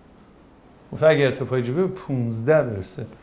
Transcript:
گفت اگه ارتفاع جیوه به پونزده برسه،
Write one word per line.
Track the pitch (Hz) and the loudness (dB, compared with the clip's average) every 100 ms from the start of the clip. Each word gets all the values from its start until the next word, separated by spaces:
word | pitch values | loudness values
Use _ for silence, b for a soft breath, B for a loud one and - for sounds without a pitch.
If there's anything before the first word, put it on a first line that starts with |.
| - - - - - - - - - | -20 -20 -20 -20 -20 -20 -20 -20 -14
گفت | 135 | 0
اگه | 156 151 | 4 4
ارتفاع | 139 127 131 131 | 4 0 -2 -2
جیوه | 120 143 | 0 0
به | 185 | -2
پونزده | 185 - 135 117 113 117 156 | -4 -6 -2 -2 -2 2 2
برسه، | 127 101 92 - 110 B | 2 -4 -8 -10 -12 B